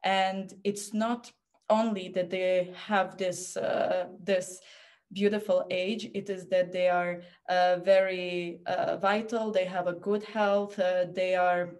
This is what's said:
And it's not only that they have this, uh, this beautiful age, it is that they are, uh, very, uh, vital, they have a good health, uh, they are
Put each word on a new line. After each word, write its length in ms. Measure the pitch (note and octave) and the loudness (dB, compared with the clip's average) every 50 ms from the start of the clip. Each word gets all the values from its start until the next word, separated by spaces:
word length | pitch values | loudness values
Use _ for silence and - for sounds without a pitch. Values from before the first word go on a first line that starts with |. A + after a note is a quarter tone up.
| - | 2
And 520 | F#3+ F#3+ F#3+ F#3+ F#3+ F#3+ G3 F#3 F#3 - - - | 2 2 2 2 2 0 -4 -6 -8 -12 -4 -4
it's 300 | G3+ G3+ - - - - | -4 -4 -4 -8 -6 -4
not 360 | G#3+ A3 A3+ A#3+ A#3 - - _ _ _ _ _ _ _ _ | -2 -2 0 -2 -4 -6 -16 _ _ _ _ _ _ _ _
only 400 | G#3+ A3 A3+ A#3 G#3+ F#3+ F#3 F3+ | 4 4 4 2 0 -2 -6 -4
that 220 | F3+ F#3 F3+ F3 | -4 -4 -2 -2
they 420 | F#3 F#3 F#3 F#3 F#3 F3+ F3+ F3+ F3+ - - | -2 0 0 2 2 2 2 0 -6 -14 -6
have 320 | - G#3+ G3 F#3 - - - | 0 2 2 2 0 -2 -4
this, 360 | F#3+ F3+ F3+ F3+ F3+ - - | -4 -4 -4 -4 -8 -10 -8
uh, 520 | - - - - - - - - F#3 F3+ - F#3 G3 F3+ | -4 -2 0 0 0 0 0 0 -2 -2 -4 -8 -12 -2
this 340 | F3 G3 F#3 F3+ - - - - - - - - - - _ _ _ - | 0 0 0 0 -4 -12 -18 -20 -20 -20 -20 -20 -20 -20 _ _ _ -4
beautiful 540 | G3 G3+ G3+ G#3 G#3 G#3 - F#3 F#3 F3+ F3+ | 2 2 2 2 2 0 2 2 2 2 0
age, 400 | F3+ F#3 F3+ F#3 A3+ G#3+ - - - | -2 -2 0 -2 -2 -4 -6 -8 -8
it 160 | G3+ F#3+ - | -8 -6 -6
is 180 | G3 F#3 F3+ - | -8 -8 -6 0
that 240 | F#3 F#3 F3+ F3 F3+ | 0 0 0 0 0
they 160 | F#3 F3+ F3+ | 0 2 4
are, 320 | F3 F3 F3 F3 F3 F3 F3 - - _ _ - | 4 2 2 0 -4 -6 -10 -16 -20 _ _ 0
uh, 260 | F3+ F3+ F3+ F3+ F3+ F3+ F3 | 2 4 4 4 4 2 4
very, 760 | F#3 G3 F#3+ F#3+ F#3+ F#3 F3+ F3+ F3+ F3+ F3 F3 E3+ E3+ F3 - | 6 6 6 6 4 0 -4 -4 -4 -2 -4 -4 -4 -8 -8 -6
uh, 300 | - F3+ F#3 - - - | -4 -2 0 0 0 -2
vital, 540 | - - G3 G3+ G#3+ A3 A3 A#3 A3+ A3 G#3+ | 0 2 2 2 2 0 -2 -4 -4 -2 0
they 160 | G#3 F#3+ F#3 | 0 0 0
have 220 | F3+ F#3 F#3 F3 F3+ | 0 -2 -2 -2 -2
a 40 | F3 | -4
good 320 | E3+ E3+ G3+ G3+ G#3 G#3 | -4 -2 -2 -2 -2 -2
health, 540 | - - A3+ G#3 G3+ G3+ G3+ G3+ G3+ G3+ - | -6 -2 0 2 2 2 2 0 -2 -2 -2
uh, 260 | F#3 F3+ F#3 F3+ F3+ F3 F3+ | 0 0 2 0 0 -2 -2
they 220 | F#3 F#3 F#3 F#3 | -2 0 0 2
are 400 | F#3 F3+ F3+ F3 F3 F3+ F3 E3 - | 2 4 4 2 2 0 -4 -8 -16